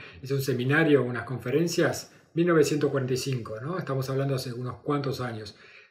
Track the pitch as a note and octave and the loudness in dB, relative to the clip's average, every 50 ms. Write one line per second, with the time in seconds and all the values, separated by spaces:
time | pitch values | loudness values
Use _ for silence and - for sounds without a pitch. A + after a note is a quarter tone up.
0 | - - - - - B2+ C#3 C#3 C3+ - B2+ A#2 B2 C3 C#3+ D#3+ D#3+ D#3 D3 C3+ | -14 -18 -18 -14 -8 -4 -4 -2 0 0 0 0 2 2 4 4 6 6 6 4
1 | B2 B2 A#2+ A#2+ A2+ - C3 A#2 - B2 B2 D3+ E3+ E3+ - - E3 C3 - - | 4 2 -2 -6 -6 -6 -6 -6 -4 0 0 2 2 2 2 2 2 2 0 -2
2 | - - - - _ _ - D#3 E3+ F3 E3+ D#3+ C#3+ - D#3 C#3+ C#3+ C#3 C3+ C3+ | -8 -14 -18 -20 _ _ -2 0 2 4 6 6 6 4 4 2 2 2 2 2
3 | B2+ B2 C3 B2 - C#3 C3 A#2 G#2+ G2 G#2+ A2 B2 D3+ F3+ F#3 - - C#3 C3+ | 0 0 0 -2 -2 -2 -4 -4 -4 -6 -10 -8 -6 -6 -6 -6 -4 -4 -2 -2
4 | C3 C3 C3+ C3+ C#3 C#3 C#3 B2+ - C3 A#2 A#2+ B2+ B2 - - - - D3 C#3+ | -2 -2 -2 0 0 0 0 -2 -2 -4 -6 -6 -6 -8 -8 -8 -2 -2 0 0
5 | C3+ C3+ A#2 - B2+ A#2+ A2+ A2 G#2+ G#2 - - - - - - - _ | 0 -2 -4 -4 -4 -6 -6 -8 -10 -12 -16 -20 -20 -20 -20 -20 -20 _